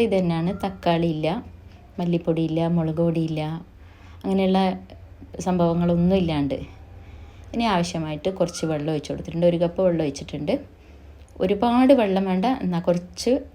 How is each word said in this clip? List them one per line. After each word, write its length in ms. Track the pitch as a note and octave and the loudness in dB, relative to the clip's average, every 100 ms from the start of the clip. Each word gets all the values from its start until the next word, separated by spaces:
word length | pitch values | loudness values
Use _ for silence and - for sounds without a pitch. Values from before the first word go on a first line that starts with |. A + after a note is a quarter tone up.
| A#3 | 2
ഇത് 100 | F#3+ | 2
തന്നെയാണ്. 340 | F3 E3 E3+ G3 G3 | 2 0 -2 -2 -6
തക്കാളി 420 | - F3 E3 E3+ D#3 | -2 0 2 0 0
ഇല്ല, 120 | D#3 G#3+ - - - - - - | -2 -4 -8 -20 -20 -20 -14 -6
മല്ലിപ്പൊടി 420 | F3 E3+ E3+ D#3+ D#3+ | -2 0 0 0 0
ഇല്ല, 180 | D#3+ E3 | 0 0
മുളക് 360 | E3+ D#3+ D#3+ E3+ | 0 0 0 0
പൊടി 180 | E3 D#3+ | 0 -2
ഇല്ല, 120 | D#3 D3+ E3 - - - - - - | -4 -4 -8 -12 -20 -20 -20 -20 -10
അങ്ങനെയുള്ള 360 | F#3+ F#3+ F#3+ F#3+ F#3+ F#3 - - - - - - F#3 | -2 2 4 4 2 -2 -12 -20 -20 -20 -16 -8 -2
സംഭവങ്ങളൊന്നും 720 | F3+ E3+ E3+ F3 E3+ F3 F#3+ | 2 2 2 2 2 4 2
ഇല്ലാണ്ട്. 380 | E3+ D3+ C#3+ C3 - - - - - - - - - | 2 0 -2 -4 -8 -16 -20 -20 -20 -18 -20 -20 -8
ഇനി 100 | A#3 A#3 F#3 | -2 0 2
ആവശ്യമായിട്ട് 540 | E3+ E3+ D#3 D3+ F#3+ F#3+ | 0 -4 -4 -4 -4 0
കുറച്ച് 280 | E3+ - D#3+ | -2 -2 -2
വെള്ളം 200 | D3+ D3 | -2 -2
ഒഴിച്ച് 180 | D#3 - | -4 -4
കൊടുത്തിട്ടുണ്ട്. 340 | D3 - E3 F3 | -8 -6 2 4
ഒരു 60 | E3+ | 4
കപ്പ് 180 | E3+ F3 F#3 | 0 2 2
വെള്ളം 160 | E3 D3+ | 2 -2
ഒഴിച്ചിട്ടുണ്ട്. 480 | C#3 D#3 D3 D3 A#3 - - - - - - - - | -4 -10 -6 -2 -4 -4 -20 -20 -20 -20 -20 -20 -4
ഒരുപാട് 500 | F#3 G3+ A#3+ A#3+ C4 C4+ | -2 2 2 6 8 6
വെള്ളം 260 | G#3 F#3+ F#3+ | 6 2 2
വേണ്ട, 160 | F#3 A3+ C4 | 2 0 0
എന്നാൽ 180 | F3+ E3+ E3+ | 0 0 0
കുറച്ച് 520 | F3 - - A#3 C4+ - | 0 -2 -4 0 0 -2